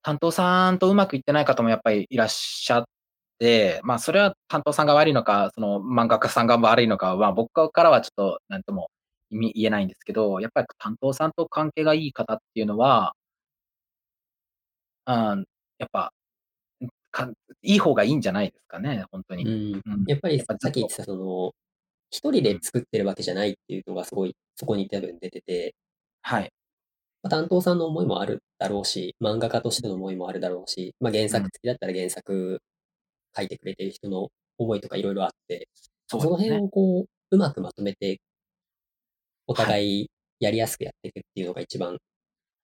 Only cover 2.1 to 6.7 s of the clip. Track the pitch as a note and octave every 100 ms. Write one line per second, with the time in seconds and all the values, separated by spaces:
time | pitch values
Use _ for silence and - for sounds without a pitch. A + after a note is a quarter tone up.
2.1 | C3 - - - - - A#2+ A#2 _ _
3.1 | _ _ _ A#2 A#2 G2 - A#2 A#2 -
4.1 | F#3 G3+ - _ D#3 D3 D3 D3+ D3 D#3
5.1 | C3+ - G2+ G2 - G#2 G2+ G#2+ B2 A#2
6.1 | A2+ A2+ - A#2 A#2 A2+